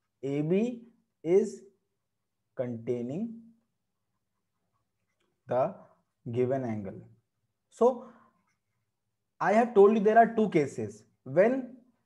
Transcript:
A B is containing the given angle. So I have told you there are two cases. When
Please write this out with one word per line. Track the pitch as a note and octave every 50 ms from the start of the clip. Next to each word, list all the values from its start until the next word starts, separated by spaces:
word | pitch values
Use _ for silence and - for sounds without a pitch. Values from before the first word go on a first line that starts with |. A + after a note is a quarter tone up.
| _ _ _ _ -
A | C3+ C#3 C#3+ D3
B | D#3+ F3+ G3 A3+ B3 B3+ A#3 - - _ _ _ _ _ _ -
is | D#3 F3+ G3+ A3 - - - - - _ _ _ _ _ _ _ _ _ _ _ _ _ _ _ _ _
containing | - B2+ B2 A#2+ A2+ A2+ B2+ B2 A#2+ A#2+ B2 C#3 F#3 A3+ A#3 - - - - _ _ _ _ _ _ _ _ _ _ _ _ _ _ _ _ _ _ _ _ _ _ _ _ _ _ _ _ _ _ _ _ _ _ _ _ _ _ _
the | - B2 B2+ C#3 E3 G3 - - _ _ _ _ _ _ _ _ C3 A#2
given | B2 B2+ B2 C3+ C3+ B2+
angle. | A#2+ A2 G#2+ G2+ F#2+ - - - - _ _ _ _ _ _ _ _ _ _ _ _
So | _ - D3+ G#3 B3+ A#3 - - - _ _ _ _ _ _ _ _ _ _ _ _ _ _ _ _ _ _ _ _ _ _ _ _ -
I | D3+ F3 G3+
have | A3 B3 A#3 -
told | G3+ G3 G3+ A3+
you | A3+
there | F#3+ G#3+ A3 A3+
are | A#3 A3+ A3+
two | A3+ A3 F#3
cases. | E3+ E3 C#3+ C3 - - A2 G2+ - - _ _ _ _ _
When | B2+ C3+ E3 G3 A#3 C4 C4+ B3 - - - _ _ _ _ _